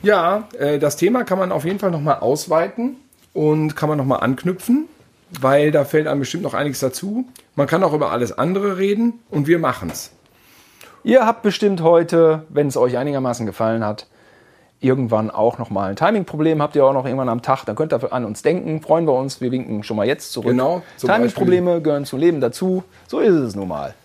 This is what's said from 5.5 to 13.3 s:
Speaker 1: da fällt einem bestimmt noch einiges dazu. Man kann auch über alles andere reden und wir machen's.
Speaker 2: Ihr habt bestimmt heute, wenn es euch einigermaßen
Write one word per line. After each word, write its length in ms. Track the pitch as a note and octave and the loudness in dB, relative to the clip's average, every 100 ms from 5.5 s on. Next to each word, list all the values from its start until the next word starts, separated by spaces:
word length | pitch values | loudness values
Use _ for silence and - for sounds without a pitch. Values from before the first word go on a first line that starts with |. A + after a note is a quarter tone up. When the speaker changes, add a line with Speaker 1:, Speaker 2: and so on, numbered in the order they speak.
| C#3+ D3+ | 4 4
Speaker 1:
da 140 | D3+ | 2
fällt 220 | C#3 D#3 D3+ | 2 0 0
einem 140 | C#3 | -2
bestimmt 220 | C3 E3+ | -4 -6
noch 100 | E3 | -4
einiges 260 | - D3 C3 | -4 -4 -2
dazu. 440 | C3 - G3 A3 B3+ - _ - | -4 -4 -6 -6 -8 -12 _ -4
Man 100 | F#3 | 0
kann 160 | E3 | 2
auch 120 | F#3 | 2
über 160 | D3 B2 | 0 -2
alles 260 | G#2+ A#2+ - | 0 -2 -2
andere 400 | D3 F#3+ G3+ F#3 | -2 0 -2 -2
reden 440 | G3 G#3 A#3 A#3 _ | -2 0 0 -2 _
und 160 | D3+ C#3+ | -4 2
wir 120 | E3+ | 2
machen's. 520 | D#3 - E2+ - - _ _ _ _ _ _ _ - - | 2 -4 -8 -10 -14 _ _ _ _ _ _ _ -20 -10
Speaker 2:
Ihr 220 | - B3+ A3+ | 4 6 6
habt 140 | A3+ | 2
bestimmt 380 | G#3 F3+ G#3 F#3+ | 0 2 0 2
heute, 640 | E3 E3+ E3+ E3 E3 D#3 D#3 | 6 6 4 4 4 4 -2
wenn 160 | C#3+ D3 | -2 0
es 80 | C3 | 2
euch 220 | B2+ B2 | 2 2
einigermaßen 480 | C#3+ C#3 B2+ | -2 -2 -2